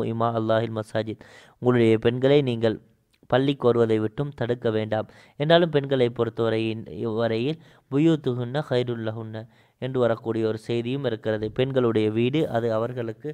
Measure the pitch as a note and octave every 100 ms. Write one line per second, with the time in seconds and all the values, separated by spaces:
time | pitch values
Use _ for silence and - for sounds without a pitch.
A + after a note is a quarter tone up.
0 | A2+ A2+ A#2 A#2 A2 A2 A#2 A2 G#2+ A2+
1 | A2 G#2 - - - _ A#2+ B2 A2+ A2
2 | A#2 B2+ C3 D3 C3+ A2+ A2+ G2 - _
3 | _ _ - B2+ C#3 C#3 A#2+ A#2 A2+ A2
4 | G#2+ G#2+ C#3+ C#3 A#2 B2 A#2+ A2 G#2+ A2
5 | G#2+ - - - D3 E3+ F3 C#3+ C#3 C3+
6 | A#2+ A#2+ A#2 A2+ A2+ A2 A2+ A2 - E2+
7 | A#2 A2 A2+ A2+ B2 D#3+ - _ _ C#3
8 | E3 D#3 C3 B2 A#2+ C#3 D3+ B2 B2 A#2
9 | A2 A2 A2+ A2 A2+ _ _ _ B2+ C3
10 | A#2 A#2 A2+ A2+ A2 A2 - A#2+ A#2+ C3+
11 | C3 A2 A2 G#2+ G#2+ A#2 C3 C3 A#2+ A2+
12 | G#2+ A2 B2 D3 D#3 A#2 A#2 A2 A#2 B2
13 | A2+ A2+ D3+